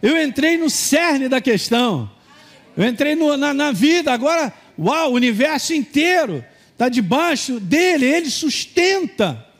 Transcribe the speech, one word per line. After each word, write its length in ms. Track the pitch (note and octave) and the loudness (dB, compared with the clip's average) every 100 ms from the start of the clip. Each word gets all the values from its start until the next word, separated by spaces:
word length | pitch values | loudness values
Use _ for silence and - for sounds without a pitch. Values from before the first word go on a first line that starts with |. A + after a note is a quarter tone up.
eu 180 | G#3+ E4 | 2 2
entrei 340 | D4+ A3+ D4+ E4 | 0 0 0 2
no 140 | E4 | 0
cerne 580 | - - D4 E4+ C#4+ C4 | -2 0 0 2 0 0
da 140 | C4 | -2
questão. 680 | C4 G#3 - A#3 B3 E3 G#2+ - _ - - - - - | 0 -2 0 0 0 -2 -6 -14 _ -20 -20 -20 -16 -2
Eu 100 | G#3+ | -2
entrei 280 | A#3+ C#4+ D4+ | 0 -2 0
no, 200 | D4+ C#4+ | 0 0
na, 200 | C#4+ C#4 | 0 0
na 160 | D4 | -2
vida. 420 | G#3+ C4+ E4+ D#4 | 2 2 2 0
Agora, 400 | B3 C4+ E4 C4 - - - | -2 0 0 -2 -6 -20 -4
uau, 340 | D#3+ D4+ D#4+ | -2 0 0
o 40 | B3 | 2
universo 580 | B3 G#3 C#4 D4+ - | 2 2 0 0 -2
inteiro 720 | D#4+ A3+ C#4+ E4 F4+ C#4+ D3+ A#2 _ _ _ | -4 -2 0 2 2 0 -4 -10 _ _ _
tá 120 | B3 | -2
debaixo 720 | B3 F#3+ B3+ E4+ C#4 - B3 | 0 0 0 0 -2 -4 -6
dele. 460 | F#3+ D4 F#4 E4 B3+ | -2 2 2 2 2
Ele 240 | D#4+ D#4+ | 0 -2
sustenta. 1120 | - D#4 - - - F4 G4 F4 - G3 A2+ A2+ _ | -4 -4 -4 -4 0 2 0 -4 -2 -2 -2 -12 _